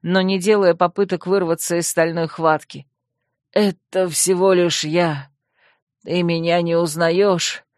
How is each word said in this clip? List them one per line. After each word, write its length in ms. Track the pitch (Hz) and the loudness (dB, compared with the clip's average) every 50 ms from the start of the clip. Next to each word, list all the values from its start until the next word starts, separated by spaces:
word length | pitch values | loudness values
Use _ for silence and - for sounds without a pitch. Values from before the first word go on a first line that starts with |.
но 200 | - 165 185 190 | -4 0 0 2
не 180 | 185 190 190 190 | 2 0 0 0
делая 340 | 175 208 214 202 196 175 170 | 2 2 2 4 4 2 2
попыток 540 | 170 180 170 - - 202 190 190 170 - 180 | 2 0 -2 0 -2 -2 -2 -2 -6 -4 -2
вырваться 480 | 190 202 185 165 170 - - - 175 | -2 0 0 0 -2 -4 -4 -4 -2
из 120 | 175 165 - | -2 -2 -2
стальной 400 | - 170 165 170 160 165 165 156 | 0 0 0 0 0 -2 -4 -4
хватки. 600 | - - 160 160 156 147 - - - 139 - _ _ _ _ _ _ _ _ _ _ _ _ _ | -4 0 2 2 2 2 -2 -8 -20 -20 -20 _ _ _ _ _ _ _ _ _ _ _ _ _
"Это 580 | - 202 208 202 180 _ _ _ - 190 185 175 | -2 0 0 0 -2 _ _ _ -4 -2 -2 -2
всего 440 | 147 - - 185 190 175 190 196 190 | -2 -2 0 0 0 2 2 2 4
лишь 300 | 180 175 170 156 - - | 4 2 0 0 -2 -4
я. 460 | 151 160 175 175 165 147 139 135 - _ _ _ _ _ _ _ _ _ _ _ _ _ _ - | -2 0 0 0 0 -2 -4 -8 -14 _ _ _ _ _ _ _ _ _ _ _ _ _ _ -10
Ты 200 | - 170 180 175 | -4 -2 -2 0
меня 400 | 170 170 165 165 170 170 175 170 | 0 -2 -2 -2 0 0 0 0
не 120 | 170 165 | 0 0
узнаёшь? 880 | 170 175 160 151 165 170 165 170 185 202 202 185 165 - - - - - _ _ | 0 0 -2 -2 -2 0 0 2 2 2 2 2 0 -2 -6 -8 -10 -16 _ _